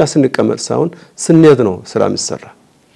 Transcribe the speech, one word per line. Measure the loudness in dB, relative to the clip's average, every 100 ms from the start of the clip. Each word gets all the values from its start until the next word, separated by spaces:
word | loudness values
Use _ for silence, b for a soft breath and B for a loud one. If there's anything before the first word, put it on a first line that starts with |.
| 2
ስንቀመጥ | 0 0 0 -4 -4
ሳይሆን | -6 -4 -4 B B -8
ስንሄድ | 0 4 6 4
ነው | 2 -4 -6
ስራ | -4
የሚሰራ። | -2 -4 -8 -12 -14 -20 _ _ b